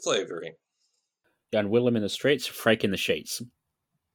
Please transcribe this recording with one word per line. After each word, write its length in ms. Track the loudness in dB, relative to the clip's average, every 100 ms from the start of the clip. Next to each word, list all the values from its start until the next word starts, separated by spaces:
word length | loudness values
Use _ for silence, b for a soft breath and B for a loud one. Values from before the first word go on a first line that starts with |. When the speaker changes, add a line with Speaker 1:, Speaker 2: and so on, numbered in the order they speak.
Speaker 1:
flavouring. 520 | -2 0 -2 -6 -10 -14 _ _ _ _ _ _ _ _ _
Speaker 2:
Jan 180 | 0 2
Willem 260 | 4 4 2
in 60 |
the 60 | 0
streets, 380 | 0 0 0 -2
Freak 360 | -2 2 2
in 80 | 2
the 60 | -2
sheets. 460 | -2 -2 -4 -10 -12 _ _ _ _ _ _